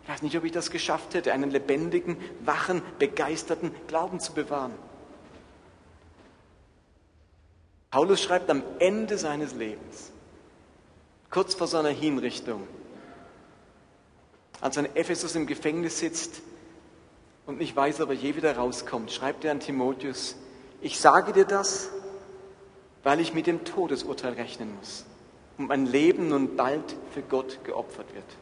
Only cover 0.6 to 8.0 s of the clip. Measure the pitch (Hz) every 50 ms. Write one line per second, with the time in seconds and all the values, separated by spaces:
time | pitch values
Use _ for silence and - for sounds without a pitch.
0.6 | 160 - - 165 - - 156 160 - - - 180 - - 101 135 139 143 139 139
1.6 | 139 - 135 143 165 170 170 175 175 170 170 - - - - - - - 147 160
2.6 | 156 - 185 170 - - - - 147 139 - - 151 139 160 156 - - 165 156
3.6 | 170 170 160 - - - 156 160 170 185 185 165 - - - 156 147 - 147 143
4.6 | 131 127 110 - - - - - - - - - - - - - - - - -
5.6 | - - - - - - - - - - - - - - - - _ _ - _
6.6 | - _ _ _ _ _ _ _ _ _ _ _ _ _ _ _ _ _ _ _
7.6 | _ _ _ _ _ _ - 135